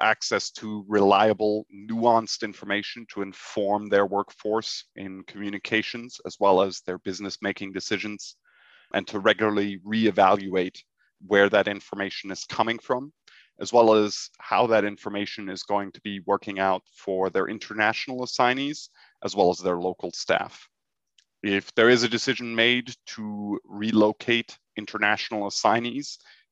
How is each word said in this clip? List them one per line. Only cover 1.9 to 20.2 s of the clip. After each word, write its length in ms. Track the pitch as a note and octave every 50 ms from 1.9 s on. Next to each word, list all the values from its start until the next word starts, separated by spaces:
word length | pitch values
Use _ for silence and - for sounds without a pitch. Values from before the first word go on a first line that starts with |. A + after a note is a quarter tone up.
| A2+ A2+ A#2 A#2 A#2 A2+ A2 G2 - -
information 640 | - G#2 G2 - - G2+ G2+ G2+ G2+ - - A#2+ A2+ - -
to 80 | G#2
inform 680 | G2 G2 F#2 - - - - A2 G#2 G2 G2+ G#2 G#2+ G#2
their 200 | G2+ G2+ G2+ F#2+
workforce 800 | G2 G2+ G2+ - - _ - G#2+ G#2+ A2+ A2 - - - - _ _
in 280 | - G2 G2 F#2+ F#2+ F#2+ -
communications, 920 | - G2+ G#2 G2+ G2+ G2 - - A2+ A2 G#2+ - - A#2 A#2 B2 - - -
as 100 | F#2 - -
well 240 | G#2 G2+ F#2+ F#2 G2
as 180 | G2 F2+ -
their 160 | - - F2+ F#2
business 400 | - G2+ F#2 F2 G2+ F#2+ - - G#2+
making 280 | G2+ - - G2+ G2
decisions, 680 | F#2+ F#2+ - - G#2+ F#2+ G#2 G#2+ G#2+ G2+ - - - _ _ _ _ _ _ _ _ _ _ _ -
and 100 | G2+ F#2 -
to 120 | - G#2
regularly 600 | G2 A2 G#2 - A2 G#2+ G#2 G#2 G2+ G#2 G2 F#2 F#2
reevaluate 920 | G2+ G#2+ A2+ A2+ G#2+ F#2 G2+ G2 F#2 G#2 G2+ G2 F#2+ F2+ F#2 F2+ F#2 - - - _ _ _ _ _ _ _ - F#2
where 220 | G#2 G2 G2+ G2+
that 180 | A2 G2+ G2 G#2+
information 640 | G2+ G2 - - - G2+ G2 F#2+ - - - G2
is 140 | F#2+ - -
coming 340 | - - - A2 A2+ A#2 A2+
from, 320 | - - C3 B2+ C#3 D3 - _ _ _ _ _ _ _ _ _
as 140 | G2 F#2+ A#2
well 200 | A#2+ A#2 A2 A2
as 360 | G#2+ G#2 G#2 - - - - _ _
how 260 | - - A2+ F#2+ B2
that 200 | A2+ A2+ G#2+ G2+
information 640 | G#2 G#2 - - - G2+ G2+ G#2 - - - G#2 F#2+
is 140 | F#2 F#2 -
going 280 | - G2+ G2+ G2+ F#2+
to 80 | - -
be 220 | _ G#2+ G2+ G2 E2+
working 340 | F#2+ G2+ G2 - G#2+ G2 G2
out 220 | F#2+ F#2+ F#2+ F#2 - _ _
for 340 | - - G2+ F#2+ F#2 F#2+ F#2+
their 200 | F2+ F#2+ F#2 -
international 760 | - G#2 - - G#2+ A2 G#2+ A2 A2 - - - C3 B2+ B2
assignees, 640 | A#2+ - - B2+ B2 B2+ C3+ C#3 C#3+ D3+ - - - _ _ _ _ _ _ -
as 100 | G2+ -
well 140 | G2+ F#2+ F2
as 80 | F2+ -
their 180 | F2+ F#2 F2 F2
local 340 | F2 F#2 F2+ - - F2+ -
staff. 520 | -